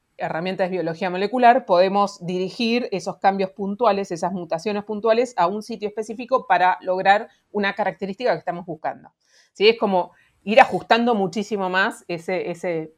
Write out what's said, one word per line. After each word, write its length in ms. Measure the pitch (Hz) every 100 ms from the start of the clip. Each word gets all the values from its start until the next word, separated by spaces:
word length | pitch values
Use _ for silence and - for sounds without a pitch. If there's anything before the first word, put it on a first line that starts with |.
| _ -
herramientas 520 | 165 160 180 190 180
de 80 | 185
biología 320 | 165 165 190
molecular, 560 | 180 202 247 240 254 247
podemos 580 | 175 190 202 202 - 170
dirigir 640 | 185 185 - 226 240 233
esos 260 | 185 190 -
cambios 320 | 196 196 190
puntuales, 600 | - 196 202 233 202 196
esas 220 | 170 180
mutaciones 500 | 190 170 160 214 202
puntuales, 500 | 202 208 226 226 247 -
a 120 | 170
un 160 | 208
sitio 240 | 214 214 208
específico 580 | 226 220 220 240 254 -
para 320 | 180 180 -
lograr 480 | 185 185 190 208 233 _ _
una 220 | 208 196
característica 600 | 208 190 165 190 190 247
que 60 | 165
estamos 280 | 175 170 175
buscando. 440 | 156 143 135 151 _ _ _ _
¿Sí? 140 | - 208
Es 120 | 226
como 320 | 208 185 170 _ _ _
ir 180 | 190 226
ajustando 540 | - 175 - 226 233 214
muchísimo 540 | 185 214 196 202 185
más, 360 | 185 214 - -
ese, 440 | 170 165 185 170
ese, 420 | 170 185 160 156